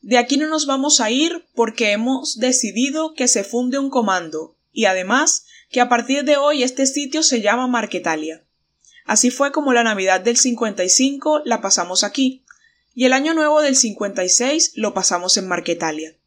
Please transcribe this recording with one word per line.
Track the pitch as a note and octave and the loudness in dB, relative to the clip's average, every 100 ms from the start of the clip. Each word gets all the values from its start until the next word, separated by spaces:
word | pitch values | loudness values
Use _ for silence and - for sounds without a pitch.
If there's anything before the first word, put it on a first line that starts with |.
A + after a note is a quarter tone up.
"De | G3+ A#3+ | 2 0
aquí | A#3+ C#4 | 2 0
no | D#4 | 0
nos | D#4 C#4+ | -2 -2
vamos | C4+ C#4+ D4 | -2 2 2
a | A3 | 2
ir | B3 D#4+ E4+ _ | 0 0 -2 _
porque | - A3+ A3+ G#3+ | -2 -2 0 0
hemos | G#3 A#3 C4 D#4 A3+ | 0 0 -2 -4 -2
decidido | B3 B3 G#3+ G3 C#4 D4+ D#4+ | 0 0 -2 -2 -2 -2 -4
que | D#4+ B3 | -2 0
se | G#3+ | 0
funde | G3 A#3 B3+ C4+ | 0 -2 -2 -2
un | C#4 | -2
comando | C4+ G#3+ F#3 E3 D#3 D#3+ _ _ | 0 0 0 -2 -10 -10 _ _
y | - G#3+ | 0 2
además | F#3 F#3 B3 D#4 - - - _ | 2 0 2 2 -2 -6 -20 _
que | B3 | 0
a | B3 | 2
partir | A#3+ A#3 C#4 | 2 2 -2
de | C#4 C#4+ | 2 2
hoy | C#4+ D4 | 4 2
este | B3+ B3+ C4+ | 0 0 -2
sitio | C#4+ C#4+ D4+ | -2 -4 0
se | D#4+ A#3+ | 0 2
llama | G3+ A#3 B3+ | 0 0 0
Marquetalia". | B3 G#3+ F#3 D3+ D#3 D#3 D#3+ _ _ _ _ _ _ | -2 -2 -4 -4 -4 -6 -12 _ _ _ _ _ _
Así | - A3 B3 | -2 2 2
fue | B3+ C#4 | 2 0
como | C#4 C#4+ | 0 2
la | A#3+ | 2
Navidad | A#3 G#3 F#3+ F#3 | 2 0 2 2
del | G3 A#3+ | 2 2
cincuenta | C4 A#3 A3+ G3+ | 0 0 -4 -2
y | F#3 | 0
cinco | - C4 C#4 D4+ D4+ | 2 2 0 0 0
la | D4 A3+ | 0 -2
pasamos | - - F3 F#3 | 0 -2 0 -2
aquí, | G#3 - C4 C4 _ - _ _ _ | -2 0 -2 -2 _ -20 _ _ _
y | - | 0
el | C4 | 2
Año | C4 D4 | 2 2
Nuevo | D#4+ D4+ D4+ | 0 2 4
del | D4 C4 | 4 2
cincuenta | A3+ G3 G3+ G3 | 0 -2 -6 -4
y | F#3 | 0
seis | - B3 D#4 - - | 0 0 0 -2 -2
lo | G#3+ | -4
pasamos | G3 F#3 F3 F3 - | -2 -2 -2 0 -2
en | F#3+ | -2
Marquetalia. | F3 E3+ E3+ E3 D3+ D#3 _ | -6 -4 -4 -4 -6 -10 _